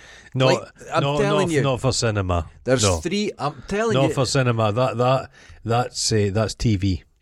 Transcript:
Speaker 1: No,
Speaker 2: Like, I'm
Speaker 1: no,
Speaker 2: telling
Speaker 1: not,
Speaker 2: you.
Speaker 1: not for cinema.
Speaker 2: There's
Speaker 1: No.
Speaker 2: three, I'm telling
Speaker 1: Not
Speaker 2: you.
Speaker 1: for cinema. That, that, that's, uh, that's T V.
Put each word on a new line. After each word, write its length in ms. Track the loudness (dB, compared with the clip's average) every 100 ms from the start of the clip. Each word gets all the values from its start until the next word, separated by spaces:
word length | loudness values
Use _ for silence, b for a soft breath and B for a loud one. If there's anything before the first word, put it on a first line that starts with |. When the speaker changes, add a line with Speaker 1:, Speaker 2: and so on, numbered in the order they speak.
| B B B
Speaker 1:
No, 120 | 2 2
Speaker 2:
Like, 140 | 2 -2 -16 -6
I'm 100 | -2
Speaker 1:
no, 160 | 0 0
Speaker 2:
telling 300 | 2 2 2
Speaker 1:
not, 60 |
Speaker 2:
you. 80 | 0
Speaker 1:
not 180 | 0 0
for 120 | 0
cinema. 540 | 0 0 0 0 -2 -4 -8
Speaker 2:
There's 180 | -2 2
Speaker 1:
No. 140 | 2 0
Speaker 2:
three, 340 | -2 -2 -4 -4
I'm 240 | -8 -8 -6
telling 280 | -4 0
Speaker 1:
Not 140 | 2 2
Speaker 2:
you. 60 |
Speaker 1:
for 120 | 0 0
cinema. 440 | 0 0 2 0
That, 280 | 0 0 0
that, 320 | 0 0 -2 B B B
that's, 480 | -2 -2 -2 -4 -2
uh, 160 | 0 2
that's 240 | 0 -2
T 220 | 0 0 2
V. 280 | 0 -2 -6 _